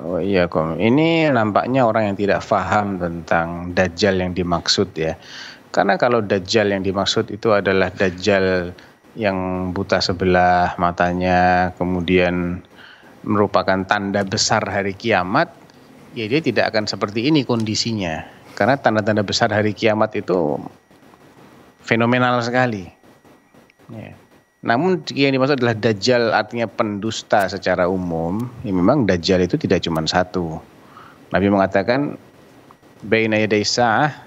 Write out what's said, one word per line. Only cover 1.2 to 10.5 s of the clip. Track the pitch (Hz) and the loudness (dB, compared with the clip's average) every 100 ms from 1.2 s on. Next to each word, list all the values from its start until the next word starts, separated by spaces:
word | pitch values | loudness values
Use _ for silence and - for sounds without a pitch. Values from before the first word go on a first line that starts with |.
| 156 | 2
nampaknya | 123 107 101 95 131 117 | 2 2 0 0 2 2
orang | 110 104 | 2 0
yang | 98 | 0
tidak | 101 85 | 0 -2
faham | - 101 92 104 101 95 | 0 -2 0 0 0 -4
tentang | 87 85 80 85 82 87 87 | -6 -6 -2 -2 -2 -6 -6
Dajjal | 87 92 82 101 95 | -2 -2 0 0 0
yang | 90 87 | -2 -4
dimaksud | 87 85 - - 95 | -2 -2 -2 -2 -2
ya. | - 80 78 - - - - - | -4 -6 -6 -12 -18 -18 -20 -4
Karena | - - 190 | 0 2 2
kalau | 123 120 | 2 2
Dajjal | 101 101 90 117 101 98 | 0 -2 0 2 2 0
yang | |
dimaksud | 95 95 95 - 107 | -2 -2 -2 -2 -4
itu | 104 113 101 | -2 0 2
adalah | 98 95 90 | 2 2 0
Dajjal | - 95 87 98 98 95 92 87 90 - _ - - | 0 -2 0 0 2 2 0 -4 -10 -20 _ -18 -4
yang | 104 95 92 92 92 | -2 -2 -2 -4 -4
buta | 90 95 95 | -4 -2 -2
sebelah | - 90 92 90 90 | 0 0 2 4 4